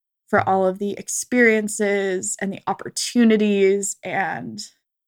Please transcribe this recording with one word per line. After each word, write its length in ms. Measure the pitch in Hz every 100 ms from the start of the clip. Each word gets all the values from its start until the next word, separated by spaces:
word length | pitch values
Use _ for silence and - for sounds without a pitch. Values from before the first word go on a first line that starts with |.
| _ _ -
for 200 | 208 -
all 180 | 190 190
of 120 | 190
the 140 | 202
experiences 1400 | - - - - 247 233 220 214 - 208 202 196 185 208 -
and 120 | 196
the 80 | 190 -
opportunities 1300 | 196 - - - 240 233 214 208 196 190 202 196 -
and 580 | 185 165 170 170 - 104 - _ _ _